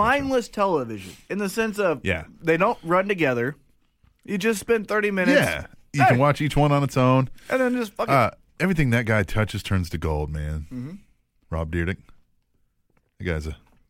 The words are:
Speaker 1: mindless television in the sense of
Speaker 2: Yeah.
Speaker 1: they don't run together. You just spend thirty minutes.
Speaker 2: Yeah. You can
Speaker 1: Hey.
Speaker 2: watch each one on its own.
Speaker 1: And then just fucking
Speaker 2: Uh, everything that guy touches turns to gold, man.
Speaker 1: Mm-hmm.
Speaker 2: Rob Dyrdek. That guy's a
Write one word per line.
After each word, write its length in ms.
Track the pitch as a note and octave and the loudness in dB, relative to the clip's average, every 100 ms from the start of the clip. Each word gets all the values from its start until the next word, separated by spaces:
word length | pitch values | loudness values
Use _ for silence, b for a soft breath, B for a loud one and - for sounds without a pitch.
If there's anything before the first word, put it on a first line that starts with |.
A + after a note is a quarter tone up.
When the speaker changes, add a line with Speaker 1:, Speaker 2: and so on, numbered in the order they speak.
Speaker 1:
mindless 460 | A3 C#4+ C4+ C4 - | 2 2 0 -2 -2
television 640 | - G3 D#3 A#2 G#2+ F#2 - - | -2 0 0 -2 -8 -12 -16 -8
in 100 | F#3+ | -4
the 100 | G3 | -4
sense 280 | A3 A3 G#3 | -2 -4 0
of 220 | F#3+ C3+ - | 0 0 -2
Speaker 2:
Yeah. 180 | E2 - - | -4 -6 -8
Speaker 1:
they 140 | D#3+ E3 | 0 2
don't 200 | G#3 - | 2 0
run 240 | - F3+ G3 | 0 0 0
together. 480 | F#3+ C#3+ B2 B2 D#3 _ _ _ _ _ _ | 0 0 0 -2 -6 _ _ _ _ _ _
You 140 | - G3 | -6 -2
just 220 | A3 G#3 | -2 -2
spend 260 | - A3+ G3+ | 0 -2 0
thirty 240 | G#3 G#3 | -2 -2
minutes. 300 | F#3+ F#3 C#4+ | 0 2 4
Speaker 2:
Yeah. 240 | A2+ D#2 - - _ | 2 -2 -8 -18 _
You 120 | C#3+ E3+ | 2 4
can 80 | B2 | 4
Speaker 1:
Hey. 40 | |
Speaker 2:
watch 200 | C#3+ C#3 | 4 2
each 140 | D3+ C#3+ | 0 2
one 160 | D3 | 2
on 120 | C#3+ | 2
its 120 | C#3 C3+ | 2 2
own. 340 | B2+ C3 B2+ - b | 4 4 2 -6 b
Speaker 1:
And 100 | C4 | 0
then 140 | B3 B3 | 0 -2
just 180 | A3 - | -4 -4
fucking 180 | A#3 | 2
Speaker 2:
Uh, 160 | C3+ G#2+ - _ - | 2 2 -2 _ -4
everything 320 | F#3 D#3+ C3+ | -2 2 2
that 140 | A#2 A2+ | 2 2
guy 180 | A2 | 0
touches 380 | F#2 G#2 G#2 G2+ | 2 0 0 -4
turns 260 | - F#2+ E2 | -2 -2 -2
to 80 | D#2+ | -4
gold, 320 | D#2 D2+ D2+ | -4 -2 -4
man. 380 | D2+ D2+ D#2 D#2 | -6 -6 -6 -8
Speaker 1:
Mm-hmm. 200 | B2 C3+ G3 _ _ _ _ - | -10 -12 -14 _ _ _ _ -10
Speaker 2:
Rob 220 | E2 E2 | -6 -4
Dyrdek. 260 | E2+ E2+ - - - _ _ _ _ _ _ _ _ _ - | -4 -4 -6 -12 -20 _ _ _ _ _ _ _ _ _ -10
That 80 | F2+ | -6
guy's 220 | D#2+ D#2 | -4 -6
a 100 | D2+ _ _ _ | -12 _ _ _